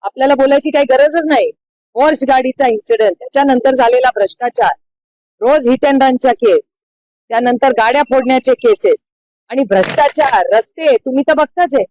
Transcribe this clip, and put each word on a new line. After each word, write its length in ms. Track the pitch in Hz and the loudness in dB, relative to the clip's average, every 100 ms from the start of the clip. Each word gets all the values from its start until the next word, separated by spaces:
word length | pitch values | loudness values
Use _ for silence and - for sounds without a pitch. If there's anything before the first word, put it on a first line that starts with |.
आपल्याला 340 | 196 - 269 277 | -12 -4 -2 2
बोलायची 360 | 269 277 302 | 2 0 0
काही 140 | 294 277 | -2 0
गरजच 320 | 262 294 330 320 | 2 2 0 0
नाही. 260 | 285 - - _ _ _ 226 | 0 -2 -6 _ _ _ -2
Porsche 300 | 294 311 262 | 0 0 0
गाडीचा 400 | 262 262 - 262 | 0 0 -2 -2
इन्सिडेंट, 460 | 220 - 226 214 175 | -2 -2 0 0 -2
त्याच्यानंतर 560 | - 277 277 254 269 254 | -6 -2 0 2 0 2
झालेला 340 | 233 247 254 214 | 2 2 0 0
भ्रष्टाचार, 560 | 196 - 247 - 202 - _ _ _ _ _ _ | -4 -4 -8 -2 -2 -2 _ _ _ _ _ _
रोज 260 | 226 294 240 | 0 0 0
hit 220 | 247 277 | 0 0
and 140 | 269 | 2
रनच्या 300 | 269 254 262 | 2 2 -2
केस, 480 | - 226 170 - _ _ _ _ _ _ | 0 2 2 -2 _ _ _ _ _ _
त्यानंतर 400 | 233 247 247 269 | -2 -2 0 0
गाड्या 320 | 233 226 269 | 0 0 0
फोडण्याचे 520 | 285 262 247 262 - | 0 -2 0 0 0
केसेस 560 | 247 240 202 196 160 _ _ _ _ _ | 0 0 0 0 -2 _ _ _ _ _
आणि 140 | 247 | -6
भ्रष्टाचार, 920 | 233 190 185 - 285 - 285 220 175 214 | -2 -2 -2 0 -2 0 -2 0 0 -2
रस्ते, 400 | 220 - 320 240 | -2 -4 -2 0
तुम्ही 260 | - 262 294 | -2 -4 0
तर 60 | |
बघताच 360 | 311 302 - 349 | 0 -2 -2 -2
आहे 100 | 262 190 | -2 -4